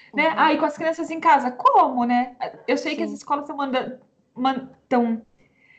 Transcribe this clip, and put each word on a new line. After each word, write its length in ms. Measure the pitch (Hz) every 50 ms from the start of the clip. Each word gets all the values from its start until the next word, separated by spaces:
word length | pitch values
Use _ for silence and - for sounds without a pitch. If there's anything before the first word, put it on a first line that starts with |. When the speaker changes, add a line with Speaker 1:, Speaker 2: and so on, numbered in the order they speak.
| - _ -
Speaker 1:
né? 160 | 285 311 320
Speaker 2:
Uhum. 40 | 320 320
Speaker 1:
"Ah, 160 | 302 302 311
e 40 | -
com 80 | 311
as 120 | 294 - -
crianças 320 | 330 320 330 339 330 -
em 80 | 330 330
casa?" 320 | - 330 294 269 247 247
Como, 540 | 247 - - 523 554 403 339 269 254 247 240
né? 300 | 240 240 - 214 - - - - - - - - -
Eu 100 | 269 285
sei 180 | - 302 302
que 80 | 311 330
as 60 | 302
Speaker 2:
Sim. 60 | 294
Speaker 1:
escolas 300 | - - - 285 294 294
tão 120 | - 302 277
manda-, 440 | 277 269 254 254 - 247 - - _ _ _ _ _ _ -
man-, 340 | - 254 262 262 240 262 - - _ _ -
tão 320 | 262 240 240 226 226 226 - _ _ _ _ _ _ _ _ _ _